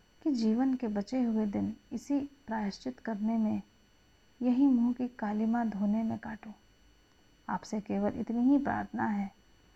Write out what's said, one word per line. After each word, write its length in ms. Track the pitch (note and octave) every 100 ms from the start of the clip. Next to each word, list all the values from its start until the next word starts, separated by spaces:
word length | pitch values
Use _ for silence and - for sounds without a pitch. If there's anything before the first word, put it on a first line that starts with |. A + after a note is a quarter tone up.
| _ _
कि 80 | D#4+
जीवन 420 | B3+ A3 A3 C4+
के 140 | B3+ A#3
बचे 360 | G#3 G3+ C4
हुए 220 | A#3+ A3 G#3+
दिन 300 | G3+ G3+ A3 _
इसी 280 | A#3 - C#4+
प्रायश्चित 800 | C#4+ - - A3 G3+ - B3+ B3+
करने 380 | - G#3+ G#3+ A3+
में, 240 | G#3+ G#3+ - _ _ _ _ _ _ -
यही 260 | B3 B3 C#4
मुंह 260 | B3 A#3+
की 140 | B3 B3
कालिमा 580 | - G#3+ G#3 A3 A#3+ A3+
धोने 380 | G3 G3+ G#3+
में 160 | A3+ A3+
काटूँ। 340 | A3+ A3 A3 G#3 _ _ _ _ _ _ _ _ -
आपसे 320 | F#3+ - G#3+
केवल 380 | G3 G3+ G3+ -
इतनी 220 | A3 A#3
ही 160 | B3 C#4+
प्रार्थना 480 | C#4+ G#3 G3+ G#3 A3+
है 260 | G#3 G3 - - - _